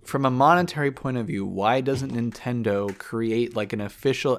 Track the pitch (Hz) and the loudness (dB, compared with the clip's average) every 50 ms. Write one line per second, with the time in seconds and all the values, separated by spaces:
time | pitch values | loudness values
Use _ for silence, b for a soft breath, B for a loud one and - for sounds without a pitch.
0 | - - - 139 139 131 127 127 135 151 175 180 180 170 - 151 143 139 131 - | -10 -4 -2 0 2 2 4 6 6 6 6 6 4 2 0 0 -2 -2 -2 -2
1 | - 139 127 123 113 104 - 98 98 98 92 92 98 110 123 135 131 135 135 127 | -4 -4 -4 -2 -4 -4 -4 -4 -4 -4 -2 0 2 2 2 2 2 0 -2 -2
2 | 135 135 - 120 117 117 110 - - 127 123 120 113 107 101 101 101 101 98 - | -2 -4 -4 -4 -4 -4 -4 -6 -6 -4 -4 -2 0 0 0 0 -2 -4 -6 -10
3 | - - - 113 113 113 110 117 120 113 - 107 104 98 - 107 104 101 - - | -10 -6 -4 -2 0 0 2 0 0 0 -2 -4 -4 -4 -4 -6 -6 -6 -6 -2
4 | - 139 131 - - 143 127 | 0 0 0 0 0 0 0